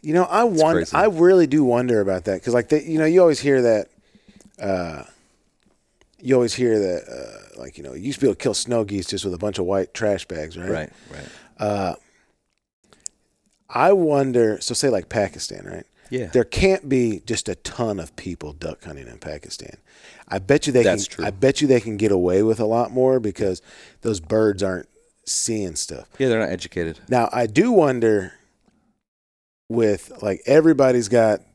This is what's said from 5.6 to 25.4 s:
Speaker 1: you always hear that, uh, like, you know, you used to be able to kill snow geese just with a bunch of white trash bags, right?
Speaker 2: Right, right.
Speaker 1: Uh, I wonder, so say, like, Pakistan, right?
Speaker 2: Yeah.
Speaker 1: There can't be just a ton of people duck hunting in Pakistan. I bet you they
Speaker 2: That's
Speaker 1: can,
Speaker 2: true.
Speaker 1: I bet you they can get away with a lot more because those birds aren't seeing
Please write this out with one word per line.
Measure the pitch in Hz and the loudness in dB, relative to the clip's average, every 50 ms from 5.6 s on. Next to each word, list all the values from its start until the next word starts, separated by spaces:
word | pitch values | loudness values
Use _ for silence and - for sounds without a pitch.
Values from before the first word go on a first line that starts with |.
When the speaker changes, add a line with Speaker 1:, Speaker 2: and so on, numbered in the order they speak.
| _ _ _ _ _ _ _ _ _ _ _ _ | _ _ _ _ _ _ _ _ _ _ _ _
Speaker 1:
you | - 127 131 | -2 2 2
always | 127 123 117 - | 2 2 0 -2
hear | - 123 117 110 107 | -2 0 0 2 0
that, | 101 92 90 82 - - | 0 -2 -4 -6 -8 -12
uh, | 60 64 65 55 52 50 50 50 50 53 | -16 -16 -16 -16 -18 -20 -20 -20 -20 -18
like, | 62 67 - - | -18 -18 -18 -18
you | 71 | -16
know, | 69 64 | -16 -14
you | 73 | -10
used | 92 131 135 - | -8 -8 -4 0
to | 147 | 2
be | |
able | 127 98 | 0 2
to | - | 2
kill | - 131 101 | -2 -2 -2
snow | - - 117 120 117 | -2 -4 -2 -2 -2
geese | 110 98 104 98 90 | -2 -2 -4 -6 -6
just | - - 95 90 | -6 -8 -6 -6
with | 98 87 | -6 -6
a | 85 | -4
bunch | 104 104 98 101 | -6 -6 -4 -4
of | 92 | -4
white | 87 98 98 92 - _ | -2 -2 -2 -2 -4 _
trash | - 113 104 101 92 - | -4 -2 -2 -2 -2 -4
bags, | _ 92 78 76 80 85 87 | _ -10 -10 -10 -12 -12 -12
right? | 87 95 | -8 -6
Speaker 2:
Right, | 85 80 78 - - _ _ - | -6 -6 -6 -10 -16 _ _ -20
right. | - - - - - - - _ _ _ | -18 -18 -18 -20 -20 -20 -20 _ _ _
Speaker 1:
Uh, | 110 104 104 101 95 90 - - _ _ _ _ _ _ _ _ _ _ _ _ _ _ _ _ _ _ - _ _ - _ _ _ _ _ _ _ _ _ _ _ _ | -4 -4 -4 -2 -4 -6 -6 -8 _ _ _ _ _ _ _ _ _ _ _ _ _ _ _ _ _ _ -20 _ _ -18 _ _ _ _ _ _ _ _ _ _ _ _
I | - 123 135 180 | 0 2 4 6
wonder, | 202 196 175 156 147 139 139 135 123 120 117 110 107 - | 6 4 4 2 2 2 0 2 2 2 2 2 0 -2
so | - - 120 | -6 -6 -6
say, | - - 139 | -2 0 0
like, | 117 98 85 _ | 0 0 -4 _
Pakistan, | - 113 101 92 - - - - 95 92 95 | -2 -2 -2 -2 -4 -10 -12 -12 -12 -14 -14
right? | 92 87 85 - _ _ _ _ - | -14 -16 -16 -16 _ _ _ _ -10
Speaker 2:
Yeah. | 123 127 120 | -8 -8 -8
Speaker 1:
There | 82 - 127 113 | 0 0 0 0
can't | - - - 175 190 190 190 - 139 | 2 0 0 2 2 2 0 -2 -2
be | 135 131 123 117 107 90 _ | 0 0 2 0 -2 -4 _
just | - 117 101 - - | -6 -6 -6 -6 -8
a | 90 | -10
ton | - _ - - - 120 113 104 95 | -10 _ -14 -6 -6 -4 -4 -4 -6
of | 82 78 _ | -8 -12 _
people | - - 95 85 - - 76 | -14 -12 -12 -12 -10 -12 -16
duck | 73 73 80 80 78 _ - | -14 -12 -12 -12 -12 _ -16
hunting | 87 73 69 65 | -18 -18 -16 -18
in | 60 60 - | -20 -20 -16
Pakistan. | - 78 76 73 - - - - - - - _ _ _ _ _ _ - - - - | -14 -14 -14 -14 -14 -16 -18 -16 -16 -20 -20 _ _ _ _ _ _ -20 -20 -20 -14
I | _ - 98 | _ -8 -8
bet | 95 95 135 151 - | 0 2 2 2 2
you | 147 | 2
they | 127 123 | 4 4
Speaker 2:
That's | 117 104 87 82 98 | 4 4 2 2 -2
Speaker 1:
can, | - - | -8 -8
Speaker 2:
true. | - 85 | -8 -8
Speaker 1:
I | 104 | -8
bet | 98 95 - 131 139 - | -4 0 0 2 2 2
you | 151 139 | -2 0
they | 131 120 | 0 -2
can | 98 113 107 101 | -2 -4 -6 -2
get | 107 107 | 0 0
away | 98 92 90 90 90 95 | 2 2 2 2 2 2
with | 104 110 110 107 | 2 2 0 0
a | 113 | 0
lot | 107 113 117 120 - | 0 0 0 -2 -2
more | - 127 127 131 131 127 | -2 0 2 2 2 0
because | 110 107 95 - 107 98 92 - _ - - - - - _ _ | 0 -4 -4 -2 -4 -4 -4 -6 _ -20 -20 -20 -20 -20 _ _
those | _ 113 110 92 | _ -6 -6 -6
birds | 80 - 110 110 110 107 101 92 | -6 -2 0 2 2 2 0 0
aren't | 98 95 92 87 - _ _ _ _ _ _ _ _ | -4 -4 -4 -6 -10 _ _ _ _ _ _ _ _
seeing | - - - | -8 -6 -6